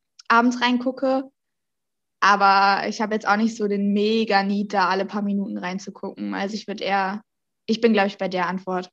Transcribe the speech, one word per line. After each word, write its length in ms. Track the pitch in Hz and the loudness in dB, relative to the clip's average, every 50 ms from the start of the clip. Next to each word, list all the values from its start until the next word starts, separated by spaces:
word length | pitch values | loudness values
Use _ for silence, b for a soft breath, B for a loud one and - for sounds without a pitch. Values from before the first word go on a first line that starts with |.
| _ _ _ - _ - | _ _ _ -18 _ 2
abends 340 | 233 233 233 247 240 247 | 4 4 4 4 2 0
reingucke. 640 | - 247 247 240 247 262 254 - - 262 262 269 269 269 _ _ _ _ _ _ _ _ _ _ _ _ _ _ _ _ _ _ | 0 0 0 0 0 -4 -4 -2 -2 0 0 0 -2 -6 _ _ _ _ _ _ _ _ _ _ _ _ _ _ _ _ _ _
Aber 680 | - 190 208 196 202 196 196 196 196 196 196 - - 220 | 2 4 4 6 6 4 6 6 4 4 2 2 0 -4
ich 140 | 214 - | -4 -4
hab 100 | 233 202 214 | -4 -4 -4
jetzt 140 | 214 - - | -4 0 0
auch 100 | 202 208 | 0 2
nicht 180 | 220 226 226 - | 2 0 0 -2
so 100 | 208 202 | -2 -2
den 260 | 202 202 202 202 202 | -2 -2 0 0 0
Mega-Need, 800 | 208 202 214 226 226 220 214 202 196 196 196 202 202 208 208 214 | 2 2 2 2 0 0 2 2 2 2 2 0 -2 -2 -2 0
da 160 | 202 185 175 | 0 0 2
alle 160 | 185 190 196 | 0 -2 -2
paar 160 | 214 - 208 | -4 -4 -4
Minuten 360 | 202 202 202 202 196 196 208 208 | -4 -2 -2 -2 -4 -4 -6 -8
reinzugucken. 760 | 190 180 185 190 - - 196 - - 190 - - - - - | -8 -8 -8 -8 -10 -12 -14 -12 -12 -12 -10 -8 -8 -6 -4
Also 200 | 185 196 202 220 | -4 -6 -6 -6
ich 120 | 202 - - | -8 -10 -10
würd 140 | 196 - | -10 -8
eher, 400 | - - 196 196 190 185 196 214 - _ _ _ _ _ _ _ _ | -4 -2 0 0 0 -2 -4 -8 -12 _ _ _ _ _ _ _ _
ich 160 | - 226 220 | -4 0 2
bin, 120 | 233 233 220 | 4 4 4
glaub 140 | 202 196 202 | 4 2 2
ich, 100 | 196 - | 0 -4
bei 100 | 190 190 | -4 -4
der 180 | 185 180 175 170 | -2 -2 -2 -2
Antwort. 420 | 185 185 185 - 185 180 180 - | -4 -6 -6 -4 -4 -4 -6 -8